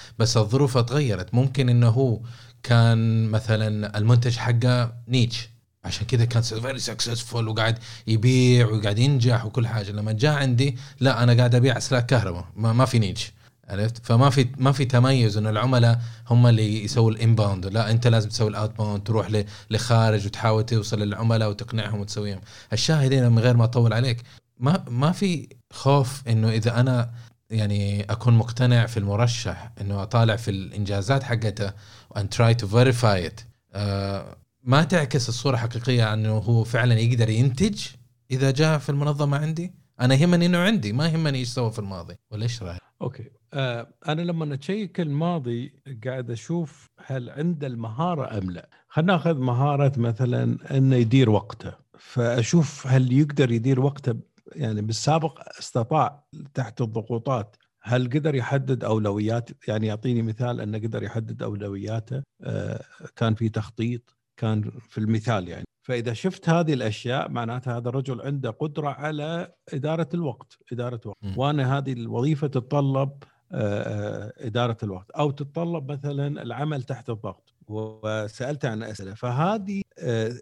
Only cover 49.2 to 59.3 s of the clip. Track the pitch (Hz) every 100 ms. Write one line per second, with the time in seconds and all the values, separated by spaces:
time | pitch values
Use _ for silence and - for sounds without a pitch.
49.2 | 170 147 127 123 143 143 139 139 117 110
50.2 | 123 120 117 120 - 135 135 123 113 135
51.2 | 113 104 - - 90 - _ _ - 123
52.2 | 117 123 113 175 139 - 131 131 127 131
53.2 | 151 143 127 117 127 127 139 143 123 113
54.2 | - _ - 165 117 104 107 110 147 160
55.2 | 160 - - - - 123 113 156 120 -
56.2 | _ - 139 135 113 - 113 110 107 117
57.2 | 135 123 104 _ _ _ 113 127 123 151
58.2 | 151 135 117 139 131 120 107 110 104 104
59.2 | 107